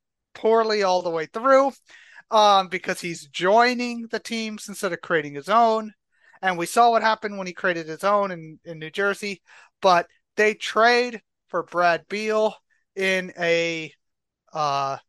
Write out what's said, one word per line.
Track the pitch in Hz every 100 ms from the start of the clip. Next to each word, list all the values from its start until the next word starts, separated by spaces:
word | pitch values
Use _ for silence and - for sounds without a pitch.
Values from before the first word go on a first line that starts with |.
| _ _ _
poorly | - 220 226 220 214
all | 190 180
the | 175
way | 165 156
through, | - 262 269 277 - _ - - - -
um, | 220 208 196 180
because | 180 - 180
he's | 175 165 147
joining | - 180 220 240 240 240 240 226
the | 220
teams | - 226 220 208 -
instead | 190 190
of | 170
creating | - 165 147
his | 143 156
own. | 220 233 220 220 - _ _ _ _
And | 190 170
we |
saw | 170 233 240
what | 226
happened | 220 214 208 202
when | 185
he |
created | - 185 165 160
his | 156
own | 196 208 196
in, | 175 160 151
in | 170 160
New | 151
Jersey. | 202 202 190 208 185 _ - _ _
But | 190 175 - _ _ -
they | 214
trade | 214 - 214 233 240 247 220 _ _ _
for | 175
Brad | 151 170 175 160 -
Beal | 208 220 214 214 - _ _ _
in | 196 190 185 185 -
a, | 170 170 170 165 151 _ _ _ _ _ _
uh, | 160 147 139 139 135